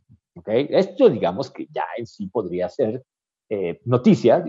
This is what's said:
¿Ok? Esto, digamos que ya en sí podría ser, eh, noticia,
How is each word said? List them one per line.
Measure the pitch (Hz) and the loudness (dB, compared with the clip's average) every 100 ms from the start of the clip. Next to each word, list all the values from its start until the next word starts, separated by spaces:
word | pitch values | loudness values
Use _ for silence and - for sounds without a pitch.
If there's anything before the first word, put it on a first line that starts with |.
| _ _ _ - | _ _ _ -16
¿Ok? | - | -4
Esto, | 113 143 156 190 - 240 | -2 0 0 -2 2 2
digamos | 113 90 95 135 | 4 -2 -2 -8
que | - 69 | -10 -10
ya | - 82 104 | -8 -8 -10
en | 117 | -14
sí | - 95 | -12 -6
podría | 120 90 90 90 | -6 -4 -4 -6
ser, | - 110 - - _ _ _ _ | -2 -2 -4 -12 _ _ _ _
eh, | - 87 85 120 | -6 -4 -6 -2
noticia, | 123 220 180 117 151 | 2 4 4 4 2